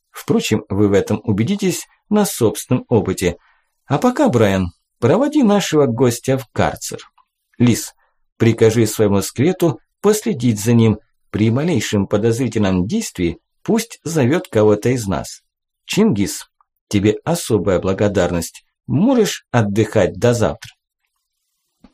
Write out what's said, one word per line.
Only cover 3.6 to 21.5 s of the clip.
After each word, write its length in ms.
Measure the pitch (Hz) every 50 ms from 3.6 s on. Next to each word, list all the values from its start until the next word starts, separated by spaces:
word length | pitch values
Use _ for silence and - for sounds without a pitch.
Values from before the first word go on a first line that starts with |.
| _ _ _ _ _
А 120 | - 135
пока, 320 | 147 - 247 247 311 302 233
Брайан, 420 | 127 117 110 98 98 95 92 85 - _ _ _ _ -
проводи 440 | - 117 156 220 285 294 302 302 254
нашего 420 | 202 202 202 - - - 151 143
гостя 520 | 123 117 120 135 120 117 - - - 135
в 100 | 127 - _
карцер. 480 | - - 95 76 - - - - - - - - _ _ _ _ _ _ _ _ _
Лис, 360 | - 120 123 107 - - - - _ _ _ _ _ _ _ _
прикажи 480 | - 113 113 113 - 117 110 101 120 110
своему 360 | 107 - - 110 101 101 98
скелету 580 | 95 - - - 131 175 180 - 170 170 - - _ _ _ _
последить 580 | - 202 214 208 - 240 185 123 123 123 110 101
за 140 | 101 117 120
ним. 260 | 117 113 113 101 - _ _ _ _ _ _
При 220 | - 95 107 110
малейшем 560 | 110 135 151 180 165 113 - - - 101 95
подозрительном 800 | - - 101 104 117 117 120 135 117 - 113 104 95 95 90 90
действии 520 | 110 185 226 214 - - - 90 82 82 - _ _ _ _
пусть 380 | - - 208 226 220 - - - -
зовёт 440 | - 165 160 120 120 156 180 -
кого-то 420 | - - 110 107 107 104 104 - 117
из 180 | 131 131 107
нас. 340 | 98 85 65 57 - - - _ _ _ _ _ _ _ _ _
Чингис, 640 | - - 180 214 220 135 101 98 - - - - _ _ _ _ _ _ _ _
тебе 300 | - - 101 95 104 104 - -
особая 540 | 120 170 170 - - 120 98 85 101 90 85
благодарность. 840 | 85 95 95 92 107 104 95 98 87 85 87 85 82 - - - _ _ _ _ _
Можешь 580 | - - 139 196 262 269 240 208 - - - _ _
отдыхать 680 | - 120 110 101 98 110 107 - - 110 92 - 107
до 160 | 95 113 120 120
завтра». 380 | 110 107 80 - - - - - _ _ _ _ _ _ _ _ _ _ _ _ _ _ _